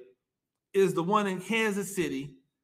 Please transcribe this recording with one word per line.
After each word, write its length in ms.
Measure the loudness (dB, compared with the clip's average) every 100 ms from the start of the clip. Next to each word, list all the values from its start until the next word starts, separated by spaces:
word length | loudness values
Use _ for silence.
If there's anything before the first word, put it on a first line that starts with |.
| -16 _ _ _ _ _ _
is 200 | 2 4
the 100 | 2
one 240 | 2 2 2
in 140 | -4
Kansas 520 | -2 0 0 -2 -4
City, 420 | -4 -2 -4 -8 -16 _ _